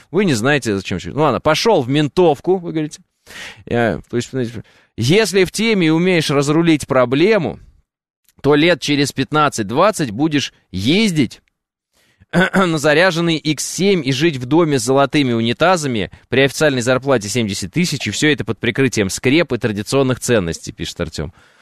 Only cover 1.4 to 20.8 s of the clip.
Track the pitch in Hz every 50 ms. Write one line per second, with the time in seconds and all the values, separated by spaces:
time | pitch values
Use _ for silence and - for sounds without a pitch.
1.4 | - 151 156 - - 233 214 160 127 117 139 151 151 135 - 185 180 165 143 -
2.4 | - 180 185 190 170 170 160 156 156 151 - - _ _ _ _ _ - - -
3.4 | - - - - - - - 117 120 110 82 - - _ - 120 120 - - 131
4.4 | 123 110 120 110 - _ _ _ _ _ _ - 113 123 170 208 226 175 175 196
5.4 | 185 170 - - 220 226 220 196 170 156 160 160 175 185 185 165 151 - 147 139
6.4 | 139 139 151 165 170 165 160 143 - - 135 131 123 120 127 143 170 214 226 202
7.4 | 151 107 92 - - - _ _ _ _ _ _ _ _ _ _ _ _ _ _
8.4 | - 135 147 147 156 175 175 - - - 147 139 143 - - 131 135 - 147 151
9.4 | 151 139 - - 110 95 113 143 180 214 214 - 160 117 98 117 151 165 147 143
10.4 | 117 - - _ _ _ - 92 98 123 160 202 226 208 170 151 123 - - -
11.4 | _ _ _ _ _ _ _ _ _ _ _ _ _ _ _ _ _ _ - 170
12.4 | 185 185 - 180 196 175 160 156 131 151 147 151 180 190 160 165 170 170 165 151
13.4 | - 156 151 127 - - - - 175 202 196 180 127 131 139 123 156 175 147 127
14.4 | 123 123 147 165 175 156 143 131 113 123 135 139 139 135 - 151 139 127 117 113
15.4 | 113 117 117 - 156 175 190 170 147 139 120 107 90 - - - _ _ - 127
16.4 | 135 139 - - 156 151 135 127 113 123 127 113 127 139 135 117 98 101 98 127
17.4 | 113 101 95 - 101 87 - 156 180 165 151 131 - 107 101 - 147 151 143 -
18.4 | 110 - 113 - - 113 - 123 135 127 - 113 101 95 - - - 127 135 165
19.4 | 170 - 123 113 - 117 107 101 107 - - 139 135 131 127 - - - 120 107
20.4 | 90 82 82 - - - - -